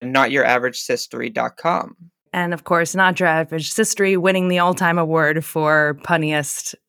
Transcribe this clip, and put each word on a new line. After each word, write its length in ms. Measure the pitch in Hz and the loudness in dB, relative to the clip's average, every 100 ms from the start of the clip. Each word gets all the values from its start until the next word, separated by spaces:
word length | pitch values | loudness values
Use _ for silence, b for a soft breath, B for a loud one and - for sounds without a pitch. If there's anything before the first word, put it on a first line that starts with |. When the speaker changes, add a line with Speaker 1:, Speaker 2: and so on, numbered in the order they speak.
Speaker 1:
not 300 | 127 135 127 | -2 2 2
your 120 | 135 | 2
average 380 | 120 123 127 - | 2 2 0 -4
sistery 480 | - 120 - 123 120 | -4 -4 -6 -8 -6
dot 260 | 110 117 - | -4 -4 -4
com. 400 | 165 - - - 170 _ _ | -2 -2 -4 -14 -20 _ _
Speaker 2:
And 220 | 180 175 | -4 -4
of 100 | 170 | -4
course, 300 | - 156 165 | -2 0 0
Not 260 | 185 185 175 | 2 2 2
Your 80 | 175 | 2
Average 440 | 160 160 160 147 | 2 0 -4 -4
Sistery 440 | - 220 - 196 190 | -2 0 0 0 2
winning 340 | 185 190 180 | 2 2 2
the 100 | 180 | 2
all-time 400 | 175 180 175 170 | 2 2 0 0
award 440 | 160 160 151 156 | 0 2 2 0
for 540 | 151 160 151 156 151 143 | -4 -2 2 2 2 -2
punniest 720 | - 170 156 151 139 - - - | -2 0 0 -2 -2 -8 -12 -14